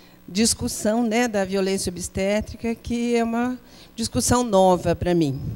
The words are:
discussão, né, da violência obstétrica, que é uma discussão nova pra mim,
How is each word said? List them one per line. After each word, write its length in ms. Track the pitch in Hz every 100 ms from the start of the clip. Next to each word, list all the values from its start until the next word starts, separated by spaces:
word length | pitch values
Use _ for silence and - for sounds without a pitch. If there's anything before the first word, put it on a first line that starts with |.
| - - -
discussão, 760 | 180 226 - 240 - 208 226
né, 260 | 233 226 247
da 160 | 208
violência 460 | 190 196 190 190 185
obstétrica, 840 | 175 - 196 190 214 208 - 233
que 420 | 226 - 233 240 233
é 60 |
uma 360 | 233 233 247 254 - - -
discussão 480 | - 226 254 - 247
nova 520 | 247 190 185 180 175 165
pra 180 | 170
mim, 240 | 175 147 135 135